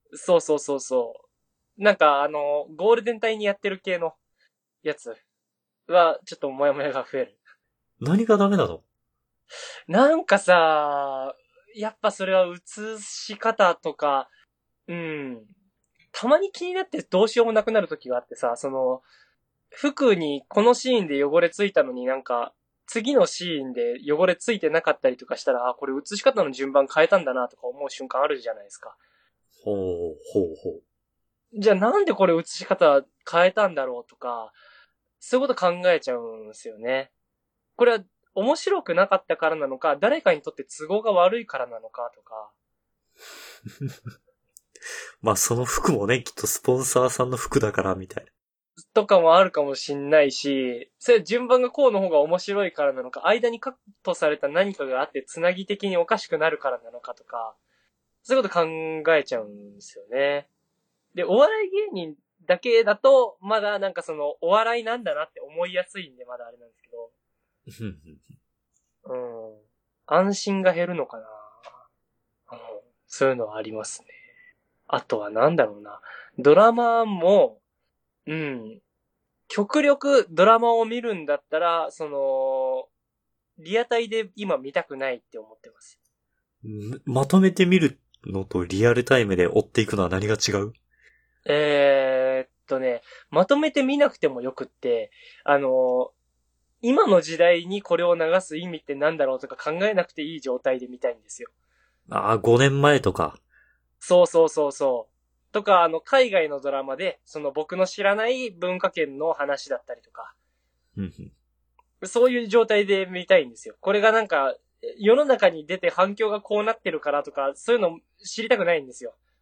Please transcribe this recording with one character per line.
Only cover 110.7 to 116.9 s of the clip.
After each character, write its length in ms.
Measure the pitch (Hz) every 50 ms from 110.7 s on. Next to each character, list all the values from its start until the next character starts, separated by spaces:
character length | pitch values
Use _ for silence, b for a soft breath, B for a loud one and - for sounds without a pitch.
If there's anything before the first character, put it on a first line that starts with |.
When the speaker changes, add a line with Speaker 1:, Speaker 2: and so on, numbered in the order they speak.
| _ _ _ _ -
Speaker 2:
う 60 | 98
ん 120 | 98 87 - - 95 - _ _ _ _ _ _ _ _ _ _ _ _ _ -
う 40 | -
ん。 20 | 185
Speaker 1:
そ 180 | - 233 240
う 40 | 254
い 140 | 247 240 233
う 40 | 208
状 180 | 190 240 226
態 200 | 220 220 202 208
で 200 | 190 202 190 190
見 200 | 180 185 180 180
た 120 | - 190 175
い 80 | 143
ん 40 | 123
で 60 | 113
す 120 | - - 113
よ。 80 | - _
こ 120 | - 190
れ 80 | 202 208
が 120 | 202 220
な 80 | 220 226
ん 80 | 220 -
か、 280 | 170 147 139 131 120 - _ _ _ _ - 117 - -
世 160 | 208 208 233
の 100 | 269 302
中 260 | 277 254 214 208 185
に 140 | 165 160 151
出 140 | 151 175 185
て 120 | - 170
反 260 | - - 185 202 202
響 120 | - 220 214
が 120 | 208 208
こ 180 | 208 - 214 208
う 60 | 208
な 80 | 220
っ 100 | 226 -
て 80 | - 190